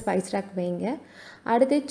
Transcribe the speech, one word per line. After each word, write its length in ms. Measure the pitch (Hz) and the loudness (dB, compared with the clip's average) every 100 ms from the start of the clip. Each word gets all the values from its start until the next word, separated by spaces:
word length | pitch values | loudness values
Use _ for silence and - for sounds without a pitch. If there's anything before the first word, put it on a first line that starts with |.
| 214 | 0
ஸ்பைஸ் 260 | 185 185 | -2 0
ரேக் 260 | 202 196 185 | -4 -4 -4
வைங்க. 400 | 180 175 190 311 - - - - | -4 -2 -4 -6 -10 -20 -20 -10
அடுத்து 400 | - 233 262 294 285 | 0 4 6 4 2